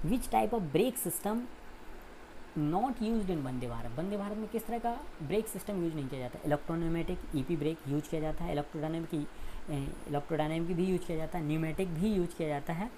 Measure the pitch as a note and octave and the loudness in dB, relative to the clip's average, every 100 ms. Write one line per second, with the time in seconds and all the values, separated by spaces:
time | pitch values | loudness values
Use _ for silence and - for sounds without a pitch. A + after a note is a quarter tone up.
0 | D#3 A#3+ - - G#3+ A3+ D#3+ D#3 B3 A#3+ | 4 2 4 4 4 2 2 4 4 2
1 | F3 - G3+ A3+ B3 - - - - - | -2 0 0 0 -2 -10 -12 -12 -12 -12
2 | - - - - - - D3 F3+ C4 A#3 | -12 -14 -14 -12 -6 0 2 4 2 2
3 | G#3+ A#3 G3 E3 C3 B2+ B2 A#2 A#2 B2 | 2 2 2 0 0 -2 -2 -2 -2 -2
4 | F#3 G3+ G3+ G#3+ G#3+ A3+ - A#3 A#3 B3 | 0 0 -2 -2 -2 -2 -2 -2 0 -2
5 | - - C#3+ G#3 A3 F#3+ - G3+ E3+ D#3 | -6 -8 0 0 0 -6 -4 0 0 0
6 | C3+ C3+ B2 - D3+ D3 - E3 E3 E3+ | -4 -4 -4 -4 2 2 2 0 2 2
7 | D#3+ F3+ - D3+ B2+ D#3+ D3 D#3+ C3+ D3 | 0 -2 0 -2 0 2 2 0 0 0
8 | - D#3+ D#3 D3+ - D3 D3 D#3 D#3 E3 | 0 -2 0 0 0 0 -2 -4 -2 -2
9 | D#3+ D#3 D3 - - - - D3 C#3 - | -2 -2 -2 -4 -6 -4 -2 -2 -2 -6
10 | - D3 - D#3 D3+ D#3+ E3+ F3 F#3 F3+ | -2 -2 0 2 2 2 0 2 4 2
11 | F3 D#3+ D#3 - D3 D#3 D#3+ D#3 F#3+ D#3 | 0 -2 0 0 0 2 2 0 0 2
12 | G#3 G3+ E3+ - D#3+ D3 D3 E3 A3+ | 4 4 2 0 0 0 -2 -2 -4